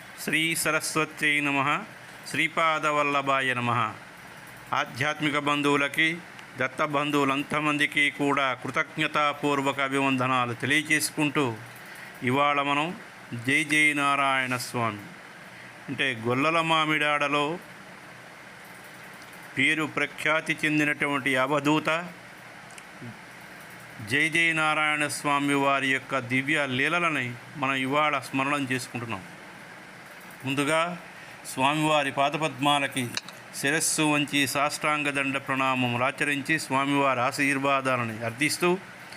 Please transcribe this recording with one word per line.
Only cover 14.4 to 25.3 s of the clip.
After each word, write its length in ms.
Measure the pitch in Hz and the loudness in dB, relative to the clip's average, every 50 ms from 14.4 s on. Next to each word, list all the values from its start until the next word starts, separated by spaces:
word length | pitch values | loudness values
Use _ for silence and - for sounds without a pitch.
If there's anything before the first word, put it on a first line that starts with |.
| 131 127 127 | 0 0 -2
స్వామి 420 | 123 123 - - 123 117 113 104 101 95 - - - - - - - - - - - - - - - - - | -4 -4 -4 -2 -2 0 0 -2 -4 -10 -14 -16 -18 -18 -18 -18 -18 -18 -18 -18 -18 -18 -18 -18 -16 -10 -8
అంటే 340 | 135 123 147 135 127 113 110 | -4 0 0 0 0 -2 0
గొల్లల 340 | 120 123 131 143 156 165 170 | 0 2 2 2 2 4 2
మామిడాడలో 960 | 160 165 160 160 156 151 156 151 151 147 147 147 143 143 143 147 147 147 165 180 - - - - - - - - - - - - - - - - - - - - - - - - - - - - - - - - - - - - - - - - | 2 4 4 2 4 2 2 2 2 2 2 2 0 2 2 2 0 0 -2 -6 -8 -14 -18 -18 -18 -18 -18 -18 -18 -18 -18 -18 -18 -20 -20 -20 -20 -20 -18 -18 -18 -18 -18 -18 -18 -18 -18 -18 -18 -18 -18 -18 -18 -18 -18 -16 -16 -8 0 2
పేరు 260 | 131 147 156 156 156 | 4 4 4 4 2
ప్రఖ్యాతి 720 | 135 120 143 143 139 - - - 156 156 160 156 - 160 - - | 0 0 -2 -2 -2 -2 -2 0 2 2 2 2 0 -2 0 0
చెందినటువంటి 720 | 156 151 151 147 147 147 143 151 143 143 139 127 139 135 | 2 2 4 2 2 2 0 0 0 0 0 2 2 2
అవధూత 680 | 131 131 135 151 143 135 147 151 156 156 160 156 165 180 180 175 - - - - - - - - - - - - - - - - - 127 120 107 - - - - - - - - - - - - - - - - - 113 101 | 2 2 2 2 2 4 4 2 4 2 0 0 -2 -2 -6 -12 -16 -18 -18 -18 -18 -18 -18 -18 -18 -18 -18 -18 -18 -18 -18 -18 -14 -14 -14 -14 -14 -16 -18 -18 -18 -18 -18 -18 -18 -18 -18 -18 -18 -18 -16 -14 -12 -6 0
జై 180 | 120 143 151 160 | 2 2 2 4
జై 240 | 151 170 165 165 160 | 4 4 4 4 4
నారాయణ 540 | 160 156 156 156 156 156 151 151 151 147 | 2 2 2 2 2 2 2 2 0 0
స్వామి 480 | 143 127 - - 147 | -2 -2 -2 0 2